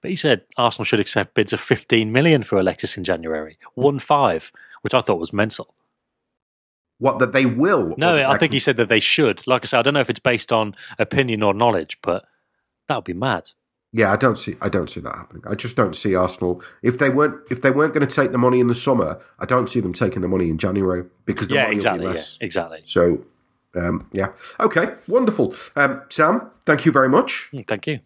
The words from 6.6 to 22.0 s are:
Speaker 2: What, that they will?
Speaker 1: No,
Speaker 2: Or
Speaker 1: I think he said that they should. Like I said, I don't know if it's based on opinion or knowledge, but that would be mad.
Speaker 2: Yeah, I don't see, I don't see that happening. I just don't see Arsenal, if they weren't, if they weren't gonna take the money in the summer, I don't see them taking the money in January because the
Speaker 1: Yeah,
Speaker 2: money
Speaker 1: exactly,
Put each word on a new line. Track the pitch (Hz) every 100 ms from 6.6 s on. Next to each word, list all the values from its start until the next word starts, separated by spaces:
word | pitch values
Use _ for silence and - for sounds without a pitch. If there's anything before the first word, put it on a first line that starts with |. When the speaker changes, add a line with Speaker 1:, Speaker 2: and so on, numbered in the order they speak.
| _ _ _ _
Speaker 2:
What, | 123 110
that | 123
they | 135 131
will? | 117 170 180 87 104
Speaker 1:
No, | 165 160
Speaker 2:
Or | 135
Speaker 1:
I | 139
think | 165
he | 135
said | 147 120
that | 107
they | 113
should. | - - 139 98 -
Like | 127
I | -
said, | 127
I |
don't | 120 143
know |
if | 131
it's | 117
based | 165 120 -
on | 113 107 - - -
opinion | 110 131 127 107
or | 107
knowledge, | 98 120 101 76 -
but | - 90 _ _ _ _ _ _ _
that | 127
would | 95
be |
mad. | 90 127 95 - _ _ _ _
Speaker 2:
Yeah, | 113 101
I | 101
don't | 131 107
see, | - -
I | 104
don't | 98 82
see | -
that | - -
happening. | - 80 -
I | 104
just | 120 -
don't | 104 -
see | 104 92
Arsenal, | 92 - 90 90 - -
if | - 123
they | 143
weren't, | 135 147 135 -
if | 123
they | 135
weren't | 135 151
gonna | 156 139
take | - 131
the | 123
money | 127 127
in | 123
the | 120
summer, | - 123 80 78 - _
I | -
don't | 127 120
see | 123
them | 95
taking | - 110 -
the | 90
money | 92 87
in | 82
January | 95 98 95 90 87 _ -
because | 101 98
the | 139
Speaker 1:
Yeah, |
Speaker 2:
money | 120 104
Speaker 1:
exactly, | 110 90